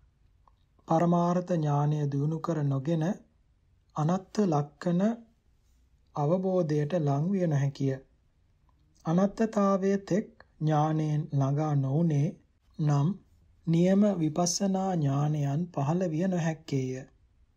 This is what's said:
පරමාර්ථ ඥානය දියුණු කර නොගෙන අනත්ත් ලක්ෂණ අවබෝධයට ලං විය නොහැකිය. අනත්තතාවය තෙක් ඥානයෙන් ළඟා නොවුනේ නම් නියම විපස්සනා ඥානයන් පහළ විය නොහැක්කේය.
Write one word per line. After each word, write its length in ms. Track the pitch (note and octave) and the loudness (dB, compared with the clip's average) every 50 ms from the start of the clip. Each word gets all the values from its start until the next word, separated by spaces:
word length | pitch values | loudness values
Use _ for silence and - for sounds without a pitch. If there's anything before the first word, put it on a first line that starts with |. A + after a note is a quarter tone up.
| _ _ _ _ _ _ _ _ _ _ _ _ _ _ _ _ _ - | _ _ _ _ _ _ _ _ _ _ _ _ _ _ _ _ _ -2
පරමාර්ථ 640 | E3 D#3+ E3+ E3+ F3 F3 F3 F3 F3 F3+ F3 F3 | 0 2 2 4 2 2 2 2 0 0 -2 -2
ඥානය 480 | F3+ E3 D3+ D3 C#3+ C#3+ D3 D3 D3+ D3+ D3 | -2 -2 0 0 0 0 0 0 0 0 -2
දියුණු 320 | C#3 C#3 C#3 C#3+ D3+ D#3+ D#3+ | -2 -2 -2 -2 -2 -4 -4
කර 200 | - - D#3+ D#3 | -4 -4 -2 -2
නොගෙන 420 | D3 C#3 C3+ C3+ C3 D#3+ E3+ D#3+ D#3 F3 A3 - - _ _ _ _ _ _ _ _ _ _ _ _ _ - | -2 -2 -2 -2 -2 -2 -2 0 0 -2 -4 -6 -10 _ _ _ _ _ _ _ _ _ _ _ _ _ -6
අනත්ත් 400 | - D3+ D#3+ F3+ F#3+ F#3+ - - - | -2 0 0 0 -2 -4 -4 -2 0
ලක්ෂණ 600 | G#3 F#3 D#3 C#3+ D3 - - - - F3 F3 F3 G3 A3 A#3 - - - _ _ _ _ _ _ _ _ _ _ _ _ _ _ _ _ - | 0 2 2 0 0 -2 -8 -8 -4 -2 0 2 2 0 -2 -4 -8 -20 _ _ _ _ _ _ _ _ _ _ _ _ _ _ _ _ -6
අවබෝධයට 800 | - D3 D3 F3 F#3+ F#3 F#3+ F#3 F#3 F3 D3 D3+ D3 D3 D3 F3+ | -2 0 0 0 0 0 0 0 0 0 0 0 0 0 0 -2
ලං 300 | F3 D3+ C#3+ C#3 C#3+ D#3 F3+ | 0 0 0 0 0 0 0
විය 180 | G3+ F#3+ F3+ E3 | 0 0 0 0
නොහැකිය. 460 | D3 C3+ C#3 C#3 - - C#3 C3+ C3 C3+ - _ _ _ _ _ _ _ _ _ _ _ _ _ _ _ _ _ _ _ - | 0 0 0 -2 -2 -2 -2 -2 -2 -4 -8 _ _ _ _ _ _ _ _ _ _ _ _ _ _ _ _ _ _ _ -4
අනත්තතාවය 880 | D#3+ D#3+ F3+ G3 G3 - - A3+ A3 - G3+ G3+ G3 G3 F#3 F#3 G3 G3 G3 | 0 2 2 2 2 2 0 -2 0 0 2 2 2 2 2 2 0 0 0
තෙක් 280 | G3 - E3 G#3 A#3 - - - - _ _ | 0 0 -2 -2 -2 -4 -8 -20 -20 _ _
ඥානයෙන් 640 | - D#3 D3+ D#3 D3 D3+ D#3 D#3 D#3 D#3 D#3 D3+ D3+ D3+ - | -4 0 2 2 2 2 2 0 0 0 0 -2 -2 -2 -2
ළඟා 440 | - C#3 C3+ C3+ C#3+ D3 D#3 D#3 D3 | -2 0 0 0 0 0 0 0 0
නොවුනේ 520 | C#3 C3+ C3 C3+ D#3+ E3+ E3 D3+ C#3+ C#3+ F#3 - - _ _ _ _ _ _ _ - | 0 0 0 0 2 2 2 2 2 0 0 -2 -6 _ _ _ _ _ _ _ -4
නම් 280 | D#3+ D3 D3 C#3+ C#3 E3+ G#3 - - _ _ _ _ _ _ _ _ E3 | -2 0 2 2 2 0 -2 -4 -10 _ _ _ _ _ _ _ _ 0
නියම 340 | E3 E3 F3 F#3 F#3+ G3 G#3 G#3 G3 | 2 4 4 4 4 4 4 4 2
විපස්සනා 760 | F3 D#3 D3+ D3 F3 F3 E3+ - - G3+ G3 F#3+ F#3+ F#3+ F#3+ | 0 -2 -2 0 0 -2 -2 -2 -2 -2 -2 -2 -2 -2 -2
ඥානයන් 680 | F#3 E3+ D3 C#3 C3+ C#3 D3 D3+ D3+ D3+ C#3+ C#3 C#3 D#3 F3+ F3 | -2 0 0 0 0 0 0 0 0 0 -2 -2 -2 -2 -4 -4
පහළ 340 | - C#3+ C3+ C#3 E3 F3+ F#3+ F3 | -4 -4 -2 0 0 0 -2 -2
විය 160 | D#3 D3+ F#3 F#3+ | -2 -2 -2 0
නොහැක්කේය. 800 | F3+ F3 D#3+ E3 D#3 D#3 - - C#3+ C3+ C3 B2+ B2+ C3 C3+ - _ _ _ _ _ _ _ _ _ | 0 0 -2 -2 -4 -6 -6 -4 -4 -4 -2 -4 -6 -8 -12 -16 _ _ _ _ _ _ _ _ _